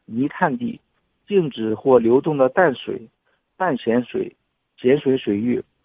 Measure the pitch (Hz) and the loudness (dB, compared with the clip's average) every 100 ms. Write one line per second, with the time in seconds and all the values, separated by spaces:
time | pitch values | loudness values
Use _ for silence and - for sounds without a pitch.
0 | - 117 143 - 175 123 120 - _ _ | -10 -4 -4 -2 -2 -2 -8 -10 _ _
1 | _ _ _ 202 156 117 110 110 - 127 | _ _ _ -2 -2 -4 -6 -2 4 4
2 | 113 127 143 151 131 156 175 120 - 101 | 6 2 2 0 2 4 0 0 -10 -12
3 | 113 _ _ _ _ _ 185 151 - 240 | -12 _ _ _ _ _ -4 -2 0 -2
4 | 240 - - - _ _ _ _ 123 147 | -2 -6 -8 -10 _ _ _ _ 2 2
5 | 139 131 - 101 120 120 - _ | 2 -2 -2 -2 -2 -4 -6 _